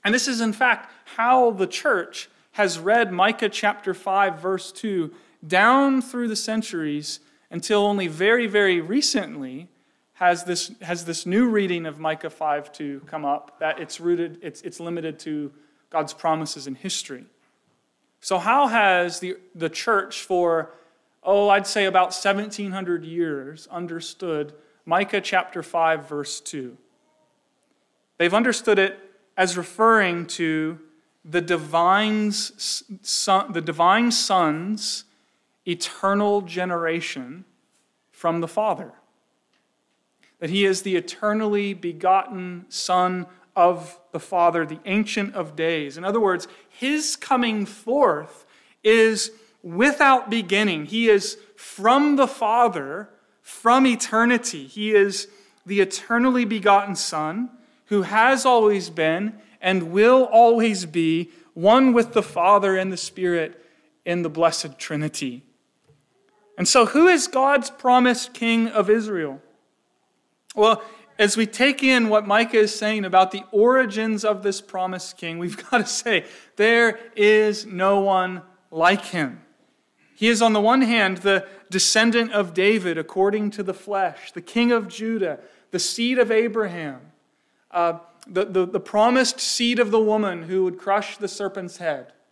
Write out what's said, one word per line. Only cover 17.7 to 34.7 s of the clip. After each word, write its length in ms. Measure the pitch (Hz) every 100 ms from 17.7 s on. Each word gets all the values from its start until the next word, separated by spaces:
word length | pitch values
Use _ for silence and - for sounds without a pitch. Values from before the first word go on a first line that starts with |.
| _ _ _ _ _
So 180 | - 185
how 280 | 185 262 277
has 540 | 226 202 180 175 175
the, 160 | 180 185 _
the 140 | 165 160
church 540 | 160 - 208 190 -
for, 520 | - 180 175 165 156 - _ _ _ _
oh, 260 | - 202 202
I'd 160 | 202 196
say 200 | 214 190
about 280 | 185 180
seventeen 560 | - 202 196 208 208 202
hundred 340 | 190 180 170
years 640 | 160 170 165 143 135 156 -
understood 840 | 170 175 165 165 - 180 156 147 - _ _
Micah 360 | - 170 196 202
chapter 420 | 190 185 180 175
five, 460 | 156 170 160 160 143
verse 320 | 147 143 -
two? 360 | - 147 127 127 _ _ _ _ _ _ _ _ _ _ _ _ _ _
They've 160 | 170
understood 440 | 202 240 220 - 196
it 200 | 190 - - _ _ -
as 200 | 185 180
referring 680 | 165 - 226 226 190 170 165
to 540 | - 165 156 156 160 - _ _ _
the 160 | 165 170
divine's 1080 | 165 170 151 165 175 196 214 214 214 202 - -
s-, 260 | - - - 196
son, 500 | - - - 190 202
the 80 | 170
divine 500 | 160 151 170 208 240
Son's 920 | 226 - 190 160 151 185